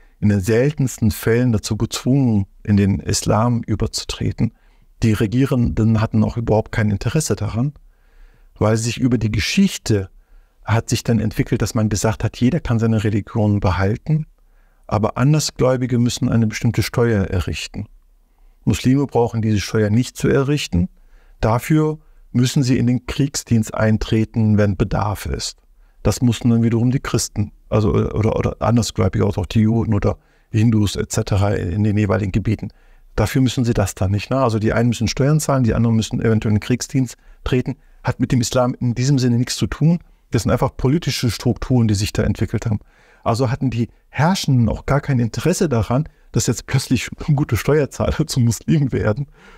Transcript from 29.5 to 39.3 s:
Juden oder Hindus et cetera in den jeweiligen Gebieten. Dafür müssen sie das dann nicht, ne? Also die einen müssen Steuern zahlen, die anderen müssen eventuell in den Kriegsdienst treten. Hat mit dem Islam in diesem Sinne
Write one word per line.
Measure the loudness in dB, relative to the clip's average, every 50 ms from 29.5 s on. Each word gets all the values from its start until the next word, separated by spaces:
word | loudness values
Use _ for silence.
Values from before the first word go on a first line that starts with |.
| 0 2
Juden | 2 2 2 0 0 0 0
oder | 0 0 0 -2 -4 _ _ _ _ _ _
Hindus | 0 2 2 4 4 2 2 0 -2
et | -4 -6 -4
cetera | -4 -4 -2 0 0 0 2 0 0
in | -2 -2 -2 -2 0 0
den | 0 2 0
jeweiligen | 0 0 0 0 -2 -2
Gebieten. | -2 -2 -2 -2 -4 -4 -6 -10 -14 _ _ -20 -20 -20 -20 -8 -4
Dafür | -2 -2 0 2 2
müssen | 2 2 0 0 0
sie | 0 0
das | 0 0 -2 -2
dann | -2 -2 0
nicht, | 0 -2 -2 -2
ne? | -2 0
Also | 0 0 0 0
die | 0 0 2
einen | 2 2 2
müssen | 2 0 -2 -2
Steuern | 0 0 2 2 2 2
zahlen, | 2 0 0 2 2
die | 2 2
anderen | 2 2 2 2
müssen | 0 0 -2 -4 -2
eventuell | 0 2 2 2 2 0
in | 0 0
den |
Kriegsdienst | 0 -2 -2 -2 -4 -2 -2 -2 -2 -2 -6 -12 _ -20 -18 -14 -6
treten. | -2 -2 0 0 -2 -6 -10 _ _ -20 -8 -6
Hat | -4 -4 -2
mit | -2 0
dem | 2 2
Islam | 0 2 0 0 0 0 -2 -2
in | -2 -2 -2
diesem | 0 0 2 2 2
Sinne | 2 2